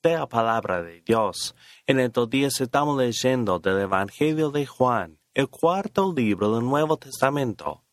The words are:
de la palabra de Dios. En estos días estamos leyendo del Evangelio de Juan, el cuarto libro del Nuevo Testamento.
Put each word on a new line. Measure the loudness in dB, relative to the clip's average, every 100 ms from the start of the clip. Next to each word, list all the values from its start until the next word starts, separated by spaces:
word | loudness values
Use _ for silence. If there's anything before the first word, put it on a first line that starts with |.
de | 2
la | 0 -2
palabra | 0 2 0 -2 -6
de | -6 -12
Dios. | 0 0 0 -2 -10 _ -20 -10 0
En | 2
estos | 2 0 0
días | 0 0 -2
estamos | 0 0 0
leyendo | 0 0 0 0 2 0 0
del | 0 0
Evangelio | 0 0 -2 -2 -2 0 0
de | -2 -4
Juan, | 0 2 2 -4 -12 _
el | -4 -4
cuarto | 0 0 0 -2 -2 0
libro | 0 0 2 0
del | 0
Nuevo | 0 0 2 -2
Testamento. | -4 -2 0 0 -2 -4 -10 -10 _